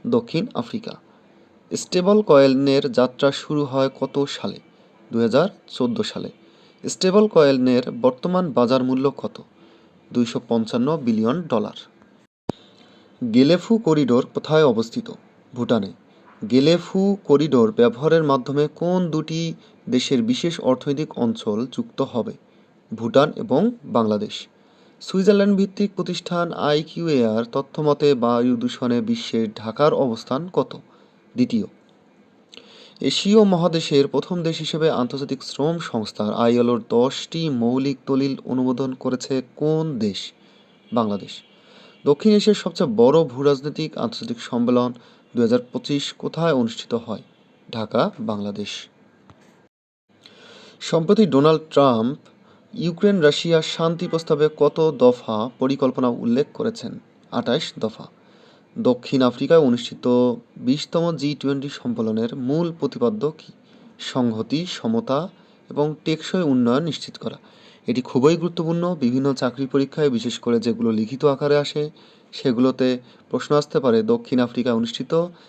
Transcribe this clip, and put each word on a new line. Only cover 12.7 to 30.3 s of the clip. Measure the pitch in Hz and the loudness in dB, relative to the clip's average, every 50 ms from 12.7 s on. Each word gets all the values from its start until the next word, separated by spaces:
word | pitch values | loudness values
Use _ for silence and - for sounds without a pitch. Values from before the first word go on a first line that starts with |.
| _ - - _ _ _ _ _ _ - | _ -20 -20 _ _ _ _ _ _ -10
গেলেফু | 131 120 107 123 131 143 170 175 - - 226 220 | -6 2 4 6 6 6 4 2 2 2 0 2
করিডোর | 226 165 156 147 143 123 123 120 - - - | 2 2 2 2 4 4 4 2 2 0 -4
কোথায় | 139 - - 156 160 156 143 113 | -8 -4 2 4 4 6 6 4
অবস্থিত? | 110 113 - - 123 - - - - _ _ _ _ _ _ - | 2 -2 -4 -6 -8 -10 -10 -12 -20 _ _ _ _ _ _ -10
ভুটানে। | 120 120 107 127 110 98 92 82 - _ _ _ _ _ - - _ - 104 | -6 -2 0 0 0 0 -2 -8 -14 _ _ _ _ _ -20 -18 _ -4 0
গেলেফু | 117 127 135 156 170 175 175 - - 190 190 202 196 196 - - | 2 4 4 4 4 2 0 -2 -2 0 2 2 0 0 0 2
করিডোর | 143 143 151 156 135 123 113 107 110 - | 2 4 4 4 4 4 4 4 4 4
ব্যবহারের | 117 117 113 117 143 160 160 165 160 | 2 2 2 0 0 2 2 4 4
মাধ্যমে | 147 135 131 120 147 135 143 147 147 - - | 2 2 0 0 -2 -2 -2 -2 -2 -2 -4
কোন | 165 175 180 185 180 165 147 | -2 -2 0 0 0 -2 -2
দুটি | 156 151 156 160 160 165 165 165 - - - _ _ _ - | -4 -4 -4 -6 -6 -6 -6 -8 -10 -14 -20 _ _ _ -2
দেশের | 120 127 127 - 139 123 | -2 0 0 0 0 0
বিশেষ | 113 110 123 - - 170 165 - | 0 0 0 -2 -2 -4 -4 -2
অর্থনৈতিক | - 127 127 127 - 143 143 139 156 151 - - 123 | -2 -2 -2 0 -2 -4 -4 -4 -6 -6 -4 -2 -2
অঞ্চল | 113 113 113 - 113 104 107 123 135 - | -2 -2 -2 -4 -4 -4 -4 -4 -6 -6
যুক্ত | - 117 - - - | -8 -10 -8 -6 -6
হবে? | 131 123 - 120 104 107 95 - _ _ _ _ _ _ _ _ _ _ | -6 -4 -4 -6 -6 -6 -8 -14 _ _ _ _ _ _ _ _ _ _
ভুটান | 120 107 113 117 117 135 139 - - | -12 -8 -4 0 2 4 4 2 0
এবং | - 110 104 - 143 190 240 247 - - | -4 -6 -2 0 0 0 0 -2 -6 -8
বাংলাদেশ। | 139 - 123 113 107 107 104 104 101 - - - - _ _ _ _ _ _ _ _ _ _ | -4 -2 0 0 0 0 -2 -4 -6 -10 -12 -16 -18 _ _ _ _ _ _ _ _ _ _
সুইজারল্যান্ড | - - - 190 190 202 208 202 196 202 202 190 | -12 -6 -4 0 2 4 4 4 4 2 2 2
ভিত্তিক | 196 202 - - 202 196 - - | 0 0 -2 -2 -4 -4 -4 -6
প্রতিষ্ঠান | 175 - 180 - - - 180 170 175 170 - - 98 143 | -6 -6 -8 -8 -8 -6 -4 -2 -2 -4 -4 -4 -2 0
আইকিউএআর | 151 151 160 165 - 165 170 165 151 131 117 110 107 113 117 117 - | 0 0 -2 -4 -8 -6 -2 0 2 2 2 2 0 -2 -4 -4 -4
তথ্যমতে | 139 135 - - - 151 147 143 143 151 147 143 120 117 | -6 -6 -6 -6 -2 0 0 2 2 4 2 2 2 2
বায়ু | 117 120 120 120 127 123 117 | 2 2 2 2 2 0 0
দূষণে | 120 123 - - 127 123 120 120 | -2 -4 -6 -4 -2 -2 0 0
বিশ্বে | 113 107 117 117 - - - 113 113 107 - - | 0 -2 -4 -4 -6 -4 -4 -4 -4 -4 -6 -8
ঢাকার | 107 113 110 - 143 156 131 | -10 -8 -2 0 2 2 2
অবস্থান | 95 139 127 113 110 - - | 2 0 -2 -2 -6 -6 -6